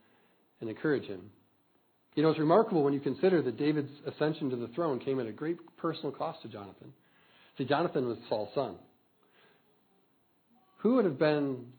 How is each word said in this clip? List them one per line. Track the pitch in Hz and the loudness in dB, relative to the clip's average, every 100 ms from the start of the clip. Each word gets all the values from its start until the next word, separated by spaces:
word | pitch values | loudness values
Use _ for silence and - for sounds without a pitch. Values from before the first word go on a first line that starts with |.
| _ _ _ _ _ - | _ _ _ _ _ -12
and | 113 | -10
encourage | 107 156 127 104 | -4 0 0 -2
him. | 92 104 - _ _ _ _ _ _ _ - | -12 -14 -20 _ _ _ _ _ _ _ 2
You | |
know, | 156 | 2
it's | 151 | 4
remarkable | 151 190 220 170 | 6 6 6 4
when | 139 | 2
you | 139 | 2
consider | 143 139 190 175 | -2 2 4 4
that | 123 117 | 2 0
David's | 147 151 135 - 131 | 0 0 -2 -8 -8
ascension | - 151 151 139 | -2 -2 0 -2
to | 123 | -4
the | 117 | -6
throne | 120 165 123 | -4 -2 -2
came | 139 135 | -2 -2
at | 113 | -4
a | |
great | 104 156 175 - - | -6 -6 -6 -10 -6
personal | 165 151 143 | -4 -4 -6
cost | 139 156 156 | -6 -8 -8
to | 117 | -14
Jonathan. | 107 98 90 127 - _ _ _ _ _ - | -14 -14 -18 -20 -20 _ _ _ _ _ -6
See, | 123 | 0
Jonathan | 143 170 156 123 | 2 2 0 -2
was | 107 - | -4 -4
Saul's | 113 101 143 | -4 -2 -4
son. | 120 87 - _ _ _ _ _ _ _ _ _ _ _ _ _ _ _ _ _ _ - | -4 -6 -18 _ _ _ _ _ _ _ _ _ _ _ _ _ _ _ _ _ _ -2
Who | 214 254 | 2 4
would | 190 | 4
have | 135 | 2
been, | 156 147 143 127 120 | 2 2 0 -4 -10